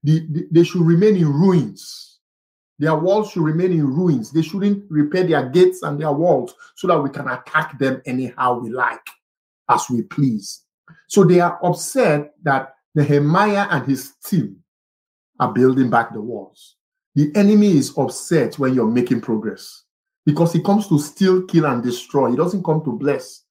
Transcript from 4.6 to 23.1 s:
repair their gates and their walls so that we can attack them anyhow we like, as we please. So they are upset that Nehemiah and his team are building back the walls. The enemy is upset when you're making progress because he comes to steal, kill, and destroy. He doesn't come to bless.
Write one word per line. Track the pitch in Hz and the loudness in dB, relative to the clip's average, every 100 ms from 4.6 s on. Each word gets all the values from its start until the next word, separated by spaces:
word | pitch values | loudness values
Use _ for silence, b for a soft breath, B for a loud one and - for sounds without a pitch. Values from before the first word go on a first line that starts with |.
| 202 202 - | -2 -2 -4
repair | 151 147 180 175 | -2 0 0 0
their | 151 131 | 0 0
gates | 165 185 185 | 4 4 2
and | 160 147 | -8 -4
their | 156 | -4
walls | 143 175 139 123 - B - | 0 2 0 -2 -14 B -8
so | 180 | -2
that | 165 | 0
we | 139 | -2
can | - 131 | -6 -8
attack | 123 - 156 156 123 | -8 -4 -4 -4 -4
them | 135 131 - | -4 -4 -6
anyhow | 127 127 - 127 120 | -6 -6 -4 -2 -2
we | 120 | -6
like, | 127 120 - - - _ _ _ _ - | -4 -4 -4 -16 -20 _ _ _ _ 0
as | 120 - | 0 0
we | 120 | -4
please. | 107 - 139 107 - - _ _ _ b b | -4 -2 0 0 -8 -18 _ _ _ b b
So | - 175 | 4 6
they | 175 | 6
are | 175 175 | 4 0
upset | 180 160 - 269 220 147 147 _ | -4 -4 -4 0 2 0 -4 _
that | 151 135 - _ _ 156 | -2 -2 -4 _ _ -2
Nehemiah | 131 143 147 175 208 202 202 | 2 2 2 2 2 0 -2
and | 156 127 | -2 -2
his | 131 - _ - | -4 -6 _ -4
team | 180 110 - _ _ _ _ _ _ _ _ | -2 -2 -10 _ _ _ _ _ _ _ _
are | 117 | -2
building | 123 131 131 123 | 2 2 4 0
back | 117 117 | 0 -2
the | 113 | -8
walls. | 107 110 95 _ - _ _ _ _ - | -10 -10 -12 _ -20 _ _ _ _ 0
The | 147 208 | 0 2
enemy | 202 214 208 160 | 4 6 6 4
is | 123 - | 0 -4
upset | 135 - - 165 120 - | -4 -6 -2 -2 -2 -2
when | 131 | -2
you're | 131 110 | 0 0
making | 120 123 117 | 0 -2 -4
progress | - 110 107 95 - - _ _ _ _ - | -4 -6 -6 -12 -18 -20 _ _ _ _ -4
because | 147 165 | 0 0
he | 160 | 0
comes | 175 208 208 | 0 0 2
to | 151 | -2
steal, | - - 190 185 185 | -2 -2 2 2 2
kill, | 170 156 | 0 2
and | 123 | -2
destroy. | 123 120 - 156 117 | -4 -6 -4 0 0
He | 127 | 0
doesn't | 170 196 | -2 -2
come | 175 156 147 | -2 -2 -4
to | |
bless. | 117 139 | -4 -4